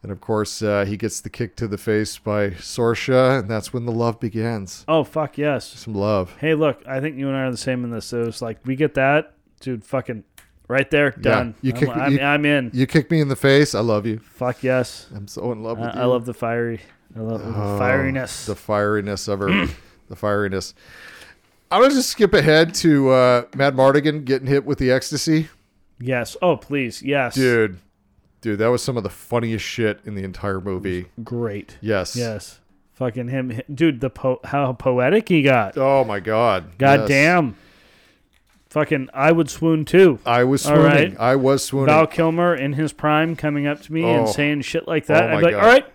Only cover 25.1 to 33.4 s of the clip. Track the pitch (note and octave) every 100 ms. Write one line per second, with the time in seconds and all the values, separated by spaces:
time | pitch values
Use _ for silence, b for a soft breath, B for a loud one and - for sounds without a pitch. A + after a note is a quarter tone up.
25.1 | C#3+ - D#3 D#3 _ _ _ _ _ B2
26.1 | B2+ A#2 - F#3 D#3 - C#3+ B2 - C3
27.1 | C#3+ B2 C3+ B2+ A#2 A2 F2+ _ _ _
28.1 | _ _ _ A2+ G#2 A2+ B2 - A#2+ G2
29.1 | - - A#2+ A#2 A2+ - - A2 G#2 -
30.1 | G#2 F#2+ F2+ G#2 F#2+ F#2+ F#2 G2 F2+ F2+
31.1 | - A2+ A#2+ A#2 G2+ - - G#2 G#2 F2+
32.1 | B2 A#2+ G#2 - - _ _ _ _ B2+
33.1 | A2+ A#2+ C3+